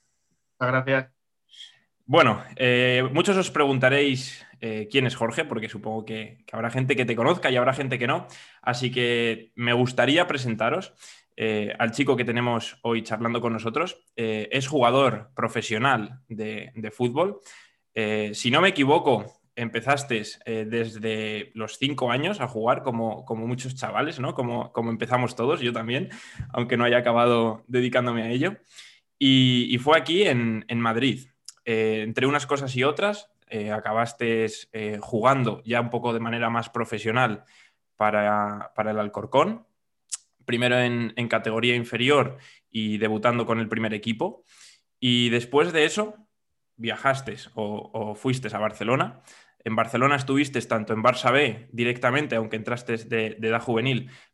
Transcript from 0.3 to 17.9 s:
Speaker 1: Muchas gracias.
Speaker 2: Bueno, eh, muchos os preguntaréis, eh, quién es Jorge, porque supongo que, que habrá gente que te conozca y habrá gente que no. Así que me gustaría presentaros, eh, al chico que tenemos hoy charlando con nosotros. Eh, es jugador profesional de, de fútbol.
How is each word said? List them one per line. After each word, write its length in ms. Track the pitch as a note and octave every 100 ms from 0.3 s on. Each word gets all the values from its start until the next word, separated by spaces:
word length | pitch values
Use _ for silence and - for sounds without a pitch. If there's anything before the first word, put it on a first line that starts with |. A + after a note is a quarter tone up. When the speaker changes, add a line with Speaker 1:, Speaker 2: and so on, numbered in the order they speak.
| _ _ -
Speaker 1:
Muchas 140 | B2+
gracias. 380 | C3 C3 C3+ B2+ _ _ _ _ - - _ _ _ -
Speaker 2:
Bueno, 360 | D#3+ C3 G2+ - -
eh, 520 | B2+ B2 B2+ B2 A#2
muchos 240 | D3 F#3+ F#3+
os 140 | F3+
preguntaréis, 920 | D3+ C#3+ C3 B2+ C#3 C#3+ C3 - - - -
eh, 280 | A2+ G#2+ G#2
quién 160 | C3+ B2
es 100 | -
Jorge, 300 | A2+ E3 D3+
porque 240 | A2+ G#2+
supongo 340 | G#2 G#2+ A2
que, 400 | A2 A2 A2 - -
que 80 | A2
habrá 160 | A#2
gente 240 | B2+ C3 B2+
que 100 | B2
te 100 | A2+
conozca 360 | C3 F3 C#3+
y 60 | B2
habrá 180 | B2 C3+
gente 240 | C3+ B2
que 80 | A#2+
no. 180 | E3 - - - _
Así 280 | B2 B2+ B2+
que 600 | B2 A#2+ A#2+ A#2 A2+ -
me 200 | - A#2+
gustaría 520 | A#2+ B2+ B2 B2 D#3+ F3
presentaros, 680 | C#3+ B2 G#2+ A2+ E3+ - _ - - _ -
eh, 400 | A2+ G#2+ G#2 -
al 140 | A#2
chico 260 | C3 C3+ B2
que 80 | A#2+
tenemos 540 | A#2+ A#2+ A#2 - -
hoy 220 | A#2 A#2
charlando 360 | A2 A2 A#2 A2+
con 140 | A#2
nosotros. 500 | A2 A2+ C3 F3+ - _ -
Eh, 340 | A2 G#2+ G#2
es 160 | C3 C3
jugador 600 | D3+ A#2 C3+ C3 G#2 - -
profesional 880 | A2+ A#2 - A2 C3+ A#2 G#2 B2+ -
de, 440 | A2 G#2+ G#2+ -
de 160 | A2 G#2+
fútbol. 500 | - B2 C3+ F#3+ G3+ - - - _ _